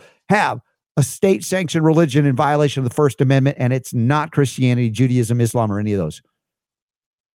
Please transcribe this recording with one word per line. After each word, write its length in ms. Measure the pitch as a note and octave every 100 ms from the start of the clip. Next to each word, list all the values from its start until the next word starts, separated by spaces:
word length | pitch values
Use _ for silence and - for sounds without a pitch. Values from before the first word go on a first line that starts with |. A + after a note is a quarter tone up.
| - _ -
have 320 | G3+ C#3+ A#2+ - _ _ -
a 80 |
state-sanctioned 800 | - - G3 G#3 - F#3+ E3+ E3
religion 420 | D#3+ D#3 D#3+ C#3 C#3+
in 120 | B2
violation 480 | D3 D3 D3 C3+ B2
of 40 |
the 60 | -
First 240 | D3 -
Amendment, 380 | C3+ C3+ C3+ C#3+
and 140 | B2
it's 200 | C3 -
not 380 | B2 A#2 D3+ D#3
Christianity, 580 | - C3+ - B2+ B2 A#2
Judaism, 520 | A2 C3 B2 A2 A#2+
Islam, 320 | A#2 A#2+ A2
or 40 | G2+
any 140 | G#2+
of 80 | G2+
those. 220 | D#2+ - _ _ _ _ _ _ _ _ _ _ _